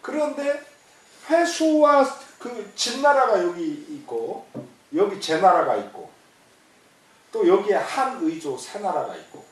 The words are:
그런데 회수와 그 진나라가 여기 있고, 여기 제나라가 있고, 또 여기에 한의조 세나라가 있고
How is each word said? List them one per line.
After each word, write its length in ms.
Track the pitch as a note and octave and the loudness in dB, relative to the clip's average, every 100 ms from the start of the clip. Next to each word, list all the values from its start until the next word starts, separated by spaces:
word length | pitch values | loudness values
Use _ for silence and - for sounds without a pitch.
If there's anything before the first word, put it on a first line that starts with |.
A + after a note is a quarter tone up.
그런데 580 | - D4 D4 C#4+ C#4+ D4 - _ _ _ _ - - | -8 -4 -4 -2 -4 -4 -8 _ _ _ _ -20 0
회수와 760 | E4 E4+ E4+ D#4+ D4+ D4 C#4+ C4 - - - | 2 2 0 2 4 6 6 4 -2 -18 -16
그 340 | A#3+ A#3 G3+ - | -14 -12 -14 -8
진나라가 680 | A#3+ C4 C#4+ C4+ A#3+ G3 | -6 2 4 4 4 2
여기 440 | F3 F3 D#3+ D3 - | 0 -2 -6 -8 -12
있고, 560 | C#3+ - A#2 A#2+ F#3+ - - B2+ _ _ | -16 -8 -8 -6 -10 -12 -16 -16 _ _
여기 260 | D3+ G3+ F#3+ | -2 0 -2
제나라가 560 | - D#3+ F#3 F3 - - | -4 2 4 4 2 -2
있고, 340 | - - - _ _ _ _ _ _ _ _ _ _ _ _ | -4 -16 -20 _ _ _ _ _ _ _ _ _ _ _ _
또 160 | A3+ F3 | 2 4
여기에 280 | G3 G#3 F#3 | 4 4 0
한의조 800 | - - B3+ - D#3+ E3 D3 B2+ | 0 -2 -4 -2 -4 -4 -8 -8
세나라가 580 | - G#3 G3 C3 - - | -10 -8 -4 -4 -6 -12
있고 280 | - D3 - | -18 -20 -20